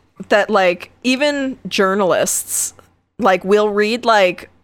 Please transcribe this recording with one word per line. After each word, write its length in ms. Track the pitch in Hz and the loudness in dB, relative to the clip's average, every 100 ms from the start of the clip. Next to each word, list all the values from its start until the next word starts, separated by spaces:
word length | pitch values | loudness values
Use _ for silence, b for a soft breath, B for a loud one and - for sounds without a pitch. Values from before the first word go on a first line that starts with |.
| _ - 196 | _ -16 -2
that, 200 | 214 196 | 0 2
like, 420 | 208 185 175 - _ | 2 2 0 -6 _
even 540 | 247 254 294 285 269 254 190 | -4 0 0 -2 -6 -8 -8
journalists, 1080 | - 190 196 190 120 156 - - - - - - _ _ - | -2 0 0 0 0 0 -4 -6 -8 -8 -10 -20 _ _ -2
like, 240 | 202 185 | 0 0
will 240 | 190 208 214 | 2 2 2
read, 360 | 202 208 240 233 | 0 0 0 2
like, 440 | 214 185 175 - _ | 2 2 0 -12 _